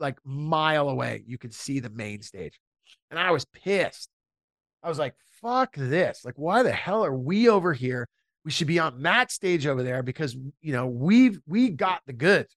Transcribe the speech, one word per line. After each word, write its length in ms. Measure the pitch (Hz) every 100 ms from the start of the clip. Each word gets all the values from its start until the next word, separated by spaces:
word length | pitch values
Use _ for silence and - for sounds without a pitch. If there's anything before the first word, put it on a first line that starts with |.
like, 180 | 143 -
mile 640 | 135 139 151 160 156 156 143
away, 360 | 127 123 110 104
you 120 | 123
could 160 | 120
see 260 | 113 - 139
the 100 | 117
main 320 | 110 107 104
stage. 380 | - 95 78 - _ _ _ _ -
And 80 | 160
I 120 | 180
was 140 | 156 -
pissed. 640 | - 185 196 143 - - _ _ _ _ _ _ _
I 60 | 170
was 100 | 151
like, 160 | 139 - _ _
"Fuck 320 | 233 254 262 143
this. 480 | 131 160 139 -
Like, 140 | 123 139
why 240 | 143 220
the 100 | 226
hell 320 | 101 170 214
are 120 | 180 131
we 320 | 131 202 233
over 240 | 208 175
here? 360 | 127 127 123 120 _ _ _
We 60 | 156
should 180 | - 151
be 100 | 170
on 240 | 160 123
that 280 | 160 220 247
stage 360 | - 185 175 143
over 160 | 131
there 200 | 127 127
because, 320 | 127 123 151 127 135 -
you 120 | 156
know, 140 | 123 127
we've, 540 | 120 151 233 254 180 -
we 240 | 202 254
got 320 | 147 190 175 -
the 60 |
goods. 420 | 120 165 185 110